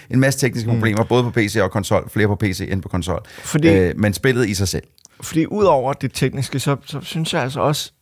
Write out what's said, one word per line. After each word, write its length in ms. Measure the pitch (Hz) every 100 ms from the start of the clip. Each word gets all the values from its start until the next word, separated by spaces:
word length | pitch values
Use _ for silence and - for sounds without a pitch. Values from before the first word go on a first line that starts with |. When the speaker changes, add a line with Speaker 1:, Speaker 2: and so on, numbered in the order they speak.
| -
Speaker 1:
en 100 | 131
masse 200 | 135 -
tekniske 300 | 127 120 113
Speaker 2:
Mm. 60 | 117
Speaker 1:
problemer, 280 | 110 107
både 200 | 110 123
på 60 | 120
P 80 | 120
C 180 | 104 107
og 100 | 95
konsol, 380 | 107 95 101 -
flere 180 | - 104
på 80 | 101
P 80 |
C 240 | 104 90 95
end 100 | 98
på 80 | -
konsol. 320 | 92 85 85 - -
Speaker 2:
Fordi 240 | - 156 160
Speaker 1:
Øh, 240 | 95 90 -
men 160 | 104
spillet 360 | 98 131 123 110
i 40 |
sig 140 | 98 98
selv. 160 | 65 - _ _ _
Speaker 2:
Fordi 220 | - 156 160
ud 180 | 208
over 300 | 196 143 127
det 180 | 139 131
tekniske, 460 | - 131 135 123 139
så, 160 | 147 139 -
så 140 | 151
synes 320 | - 160 160
jeg 80 | 170
altså 180 | 131 135
også, 320 | 139 143 - _